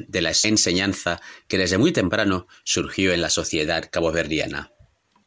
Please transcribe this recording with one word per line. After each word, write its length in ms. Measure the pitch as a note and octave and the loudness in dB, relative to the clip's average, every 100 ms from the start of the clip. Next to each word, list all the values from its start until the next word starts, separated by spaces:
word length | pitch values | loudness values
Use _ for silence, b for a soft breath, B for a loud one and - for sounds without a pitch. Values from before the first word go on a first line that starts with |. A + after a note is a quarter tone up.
| - | -4
de 160 | F#2 | -2
la 120 | D#2+ - | 0 2
enseñanza 760 | G#2+ G#2+ F#2+ F2+ G2 F#2+ F2 E2+ B B B | 2 2 2 2 0 -2 -4 -4 B B B
que 100 | F#2+ | 0
desde 200 | F2+ F#2+ | 2 4
muy 160 | D#3+ | 4
temprano 540 | C3 F2+ G#2 G2+ F#2 - B - | 2 0 0 0 0 -4 B -4
surgió 480 | F#2 D2 - F#2+ | -2 -2 0 2
en 80 | F2 | 2
la 80 | D#2 | 0
sociedad 600 | - D#2+ D#2+ D#2 D#2+ - | -2 -2 -2 0 -2 -2
caboverdiana. 840 | F2 E2 E2 D2+ D#2 C#2+ C#2+ - _ - _ _ _ | -2 0 0 -2 -2 -2 -6 -12 _ -20 _ _ _